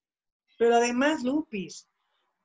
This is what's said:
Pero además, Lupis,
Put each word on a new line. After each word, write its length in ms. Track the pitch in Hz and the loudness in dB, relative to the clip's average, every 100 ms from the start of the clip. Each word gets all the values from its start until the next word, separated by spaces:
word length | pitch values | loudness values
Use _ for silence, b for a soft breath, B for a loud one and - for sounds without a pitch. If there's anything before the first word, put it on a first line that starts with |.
| _ _ _ _ _ - | _ _ _ _ _ -2
Pero 160 | 233 233 | 2 4
además, 480 | 240 240 277 311 | 2 0 0 0
Lupis, 640 | 247 294 320 208 160 - - _ _ _ _ _ | -2 -4 -4 -8 -10 -14 -20 _ _ _ _ _